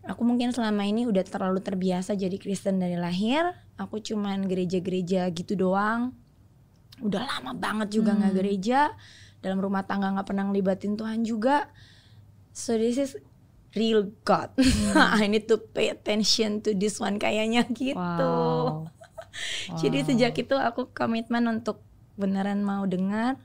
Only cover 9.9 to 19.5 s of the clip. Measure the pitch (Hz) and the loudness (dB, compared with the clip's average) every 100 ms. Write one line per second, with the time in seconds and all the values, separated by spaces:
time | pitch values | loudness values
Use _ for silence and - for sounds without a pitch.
9.9 | 202 196 196 196 196 196 196 196 190 202 | -2 0 -2 -2 -2 0 0 0 0 -2
10.9 | 208 220 220 220 226 233 285 - - - | -4 -4 -2 -2 0 2 2 0 -12 -20
11.9 | - - - - - - - - 226 226 | -20 -20 -20 -20 -20 -20 -12 -2 0 2
12.9 | 240 277 415 - - - - - - 226 | 2 -2 -4 -18 -20 -20 -20 -8 -2 4
13.9 | 220 202 - - 185 - - 262 214 208 | 4 2 -6 2 2 2 2 4 4 4
14.9 | 254 277 220 208 220 214 220 - - 220 | 6 6 4 4 2 2 0 0 -2 -2
15.9 | - - 214 214 - 220 208 214 202 208 | -2 -2 0 2 2 0 -2 -2 0 0
16.9 | 208 208 202 - 214 220 233 233 233 262 | 0 -4 -2 0 0 2 2 0 -2 -4
17.9 | 226 175 170 170 165 480 - - - - | -2 -2 0 0 2 2 0 0 -4 -8
18.9 | - - - - - - | -14 -20 -20 -16 -10 -8